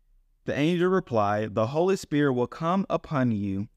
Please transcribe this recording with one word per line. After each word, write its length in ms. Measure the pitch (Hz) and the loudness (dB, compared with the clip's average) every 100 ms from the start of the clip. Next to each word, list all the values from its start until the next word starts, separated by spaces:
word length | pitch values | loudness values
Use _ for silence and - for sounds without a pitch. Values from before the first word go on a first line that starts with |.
| _ _ _ _ - | _ _ _ _ -6
The 120 | - | 0
angel 320 | 151 175 185 | 0 2 2
replied, 640 | 185 - 113 101 104 110 | 2 0 0 2 0 -2
"The 140 | 107 113 | 0 0
Holy 280 | 151 185 - | 0 0 0
Spirit 380 | - 147 143 | -2 0 2
will 140 | 123 120 | 2 -2
come 380 | - 165 190 - | -2 -2 -2 0
upon 420 | - - 147 123 | -4 -2 0 0
you, 380 | 104 101 95 110 | 0 -2 -4 -6